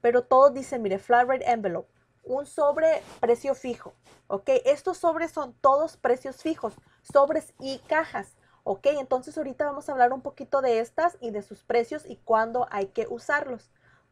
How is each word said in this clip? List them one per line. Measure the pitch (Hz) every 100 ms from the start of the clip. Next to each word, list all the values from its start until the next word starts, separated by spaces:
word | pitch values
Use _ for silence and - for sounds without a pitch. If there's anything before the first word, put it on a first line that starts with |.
Pero | 240 247
todos | - 262 277
dicen, | 262 254 254
mire, | 214 196
flat | - 240 247
rate | 262 -
envelope, | 233 202 175 - _ _ _
un | - 262 285
sobre | - 285 294 320 311 - -
precio | 220 240 269 269
fijo, | 254 240 - _ _ _ _
¿ok? | 196 - 262 262
Estos | 294 - 349
sobres | 339 320 330
son | - 262
todos | - 269 277 311 -
precios | 247 247 269 254
fijos, | 320 320 220 - _ _
sobres | - 277 277 311 - _
y | 262 262 -
cajas, | 311 320 - 196 _ _ _
¿ok? | - 190 285 294
Entonces | 262 254 254 311
ahorita | 277 247 294
vamos | 285 285
a |
hablar | 285 247
un | 262
poquito | 277 - 277 277
de | 262 226
estas | 233 - 339 -
y | 233
de | 208
sus | 202 202
precios | _ 240 233 302 -
y | -
cuándo | - 220 226 240 -
hay | 208 196
que | - 220
usarlos. | 233 - 294 277 233 _ _ _ _ _